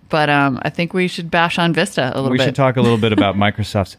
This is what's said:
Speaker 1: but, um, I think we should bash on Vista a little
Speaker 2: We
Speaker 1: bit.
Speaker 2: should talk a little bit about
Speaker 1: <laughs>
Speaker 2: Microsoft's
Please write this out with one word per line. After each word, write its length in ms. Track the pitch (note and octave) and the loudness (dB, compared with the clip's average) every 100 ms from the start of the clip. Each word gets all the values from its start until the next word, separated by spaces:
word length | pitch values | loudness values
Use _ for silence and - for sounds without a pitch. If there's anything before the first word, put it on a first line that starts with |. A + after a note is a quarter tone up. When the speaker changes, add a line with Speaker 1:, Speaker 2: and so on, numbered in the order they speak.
| - | -4
Speaker 1:
but, 180 | D#3 D3 | 0 2
um, 280 | C#3+ C#3 B2+ | 2 2 -2
I 60 | - | -6
think 220 | - E3+ | -4 -4
we 140 | F#3 F3+ | -2 -4
should 220 | - E3 | -6 -4
bash 280 | F3 E3+ - | -2 0 0
on 140 | E3+ | 0
Vista 360 | D#3+ G3+ - C3 | 0 -2 -2 -2
a 20 | C3+ | -2
little 140 | C3+ | 0
Speaker 2:
We 80 | B2+ | 0
Speaker 1:
bit. 60 | |
Speaker 2:
should 100 | B2+ | 0
talk 220 | C3+ C3 B2+ | 2 0 2
a 60 | |
little 160 | A#2+ A#2 | 2 2
bit 140 | A2+ | 2
about 220 | G#2+ G2+ G2 | 2 2 2
Speaker 1:
<laughs> 0 | |
Speaker 2:
Microsoft's 600 | G#2 G#2 G2+ G#2+ F#2 | 0 -2 -4 -2 -4